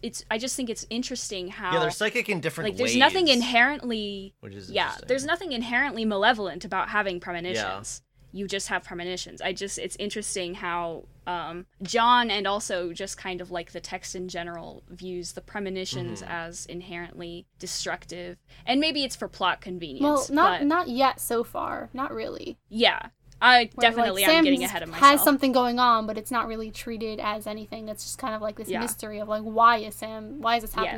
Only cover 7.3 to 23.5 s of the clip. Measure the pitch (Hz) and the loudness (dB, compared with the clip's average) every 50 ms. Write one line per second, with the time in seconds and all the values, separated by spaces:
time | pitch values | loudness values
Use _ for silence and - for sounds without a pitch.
7.3 | 175 170 170 185 180 110 104 95 95 98 104 - - - - _ _ _ _ _ | -8 -6 -6 -4 -4 -2 -2 -2 -4 -6 -8 -10 -12 -14 -16 _ _ _ _ _
8.3 | - 185 202 185 202 196 196 - 202 180 - - 180 175 175 180 185 180 - - | -10 -8 -6 -4 -4 -6 -4 -2 -4 -4 -4 -6 -10 -8 -8 -6 -6 -8 -8 -12
9.3 | - - - 185 190 175 190 202 - - - 190 - - 202 214 - 220 202 - | -12 -8 -6 -6 -4 -4 -6 -6 -6 -6 -8 -8 -8 -6 -6 -6 -6 -6 -6 -6
10.3 | - 202 180 170 180 190 190 175 170 175 175 170 165 147 - - _ _ _ - | -6 -6 -6 -6 -6 -6 -6 -4 -4 -2 -4 -4 -6 -10 -12 -16 _ _ _ -6
11.3 | 180 175 160 151 170 175 185 - _ _ 190 180 - 233 226 240 247 240 240 226 | -6 -6 -6 -8 -10 -12 -14 -16 _ _ -8 -2 2 4 6 6 6 6 6 4
12.3 | 196 208 202 196 202 208 - - 208 180 175 175 170 - 196 196 - - - 190 | 0 0 0 0 -2 -2 -2 -2 -4 -4 -4 -4 -6 -8 -8 -8 -10 -10 -8 -8
13.3 | 185 175 180 185 180 175 170 - - 175 165 - 185 185 - - - 185 185 185 | -8 -8 -8 -8 -8 -8 -8 -8 -12 -12 -10 -10 -10 -10 -10 -10 -8 -8 -8 -8
14.3 | 175 175 170 175 170 170 165 160 151 - - - 175 180 180 185 180 180 175 - | -8 -8 -8 -8 -10 -10 -12 -14 -14 -16 -18 -20 -18 -12 -10 -8 -8 -8 -8 -8
15.3 | - - - - - 208 202 190 190 190 185 185 - - 175 175 170 - - - | -12 -12 -14 -10 -8 -6 -6 -4 -4 -6 -6 -6 -6 -6 -6 -6 -8 -8 -8 -8
16.3 | 170 170 165 170 170 - - - - 175 180 190 170 170 175 165 - - 175 170 | -8 -8 -8 -10 -10 -12 -12 -12 -12 -12 -12 -10 -10 -12 -12 -12 -12 -14 -12 -12
17.3 | 170 175 - _ _ _ - 180 - - - 185 170 175 - - 175 180 175 180 | -12 -14 -16 _ _ _ -12 -8 -8 -6 -4 -4 -6 -6 -8 -12 -14 -12 -12 -12
18.3 | 175 - _ _ - - - - 247 277 302 320 302 294 277 247 - - - - | -14 -16 _ _ -20 -8 -4 0 2 2 2 2 2 0 -2 -4 -4 -8 -8 -10
19.3 | - - 196 180 160 - - 196 180 180 170 156 131 135 277 294 294 277 - - | -4 0 0 0 0 0 -4 -10 -10 -8 -8 -10 -4 0 2 2 2 2 2 2
20.3 | - 294 339 - 180 165 285 285 311 349 349 247 240 247 269 262 - - - - | 2 4 4 4 4 4 2 2 2 2 0 0 2 4 4 4 2 0 -4 -2
21.3 | 240 226 240 - - - - - - - - 226 - 262 269 294 - 226 220 - | -2 -2 -2 -2 -6 -6 -6 -4 -6 -6 -8 -10 -8 -6 -6 -6 -6 -6 -8 -8
22.3 | - - - - - - _ _ 196 220 233 196 - - - - - _ _ - | -8 -10 -10 -12 -12 -14 _ _ 0 4 4 4 4 2 -4 -10 -16 _ _ -20
23.3 | - - - 240 | -2 4 8 8